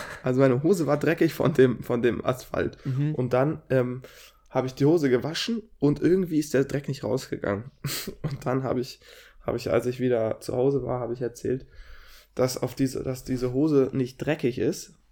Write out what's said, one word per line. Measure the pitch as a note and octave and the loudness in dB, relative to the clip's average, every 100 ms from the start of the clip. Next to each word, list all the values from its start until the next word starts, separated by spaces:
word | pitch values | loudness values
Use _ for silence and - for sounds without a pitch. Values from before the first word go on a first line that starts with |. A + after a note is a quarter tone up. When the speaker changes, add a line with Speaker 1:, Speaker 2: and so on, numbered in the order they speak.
Speaker 1:
<laughs> | - - | -10 -6
Also | C3 B2+ | 0 4
meine | C3+ B2 | 4 4
Hose | D#3+ F#3+ C#3 | 2 2 2
war | D3 | 0
dreckig | D3+ E3 E3+ | 2 2 2
von | - - | 2 2
dem, | D#3 C3 - | 6 6 4
von | - A#2+ | -2 0
dem | A#2 - - | 2 0 -2
Asphalt. | C3 - - - - C#3 | -4 -4 -4 -4 -6 -6
Speaker 2:
Mhm. | C3 D3 D3+ | -2 -2 -2
Speaker 1:
Und | B2 | 0
dann, | B2 C#3+ D#3 - | 2 0 -2 0
ähm, | C3 B2 B2+ - - - _ _ | 0 0 -4 -12 -20 -20 _ _
hab | C3 C3 | -4 -2
ich | - | 2
die | C#3 | 4
Hose | E3+ C#3 | 4 4
gewaschen | A#2+ C3+ E3 - A3+ - - | 2 0 -4 -4 -4 -8 0
und | F#3+ D#3 | 0 2
irgendwie | D#3 F#3+ F3 D#3 | 2 2 2 -2
ist | D3+ | 0
der | C3 C#3 | 0 0
Dreck | C#3+ D3 | -2 -6
nicht | C3+ | -6
rausgegangen. | A2 B2+ - - - G2+ A#2 - C#3+ - | -4 -4 -4 -6 -4 -4 -6 -10 -8 -8
<laughs> | - - | -10 -8
Und | D3+ C3 C3 | -8 -6 -4
dann | C3 | -2
hab | C3 B2+ | 0 -2
ich, | B2+ - - - - - | -4 -10 -20 -20 -20 -10
hab | - A#2+ | -6 -4
ich, | - | 0
als | A2+ B2 | 0 0
ich | B2+ | 0
wieder | B2+ A#2 A2 - | 0 2 0 -4
zu | - | -6
Hause | A#2+ C3+ C#3 | 0 2 0
war, | B2 B2+ | -2 -4
hab | A#2 | -6
ich | A#2+ | -6
erzählt, | A#2+ - B2 C3 - - - - - - _ - | -6 -6 -4 -4 -6 -20 -20 -20 -20 -20 _ -2
dass | B2+ C3 | -2 0
auf | C3 - | -4 -2
diese, | C3+ - | -2 -2
dass | C3 C3 | -6 -6
diese | - B2+ B2 | -6 -4 -2
Hose | C3 D#3 C#3+ C3 | 0 4 4 4
nicht | C3+ B2 - | 0 -4 -4
dreckig | C#3+ D#3+ B2 - | -4 -2 -2 0
ist. | A2+ - - _ _ | -2 -2 -8 _ _